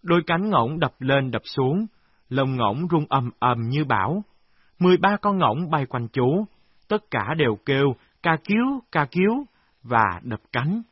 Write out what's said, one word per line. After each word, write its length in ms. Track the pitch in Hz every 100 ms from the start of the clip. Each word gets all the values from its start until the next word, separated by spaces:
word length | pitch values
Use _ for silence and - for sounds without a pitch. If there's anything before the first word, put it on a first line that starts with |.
Đôi 200 | 170 175 170
cánh 220 | 170 208
ngỗng 300 | 175 117 156
đập 140 | 147 _
lên 320 | 131 139 131
đập 100 | 113 -
xuống, 400 | - 131 170 220 _ _ _ _
lông 260 | 127 135 127
ngỗng 320 | 110 127 175
rung 140 | 165 127
ầm 200 | 135 123 -
ầm 180 | 123 120 117
như 160 | 139 143
bão. 380 | 110 95 185 208 _ _ _ _ _
Mười 180 | 180 180
ba 200 | 196 202
con 160 | 208 196
ngỗng 320 | 139 120 175
bay 160 | 156 135
quanh 220 | 123 117
chú, 380 | 135 123 175 214 _ _ _ _
tất 240 | 214 _
cả 220 | 120 104 160
đều 200 | 135 104 -
kêu, 300 | 135 143 123 _ _
"Ca 140 | 170 160
cứu, 380 | - 208 254 277 _
ca 140 | 160 143
cứu", 400 | 170 196 247 285 _ _ _
và 360 | 117 120 104 87
đập 160 | 123 110 _
cánh. 300 | 123 139 214 226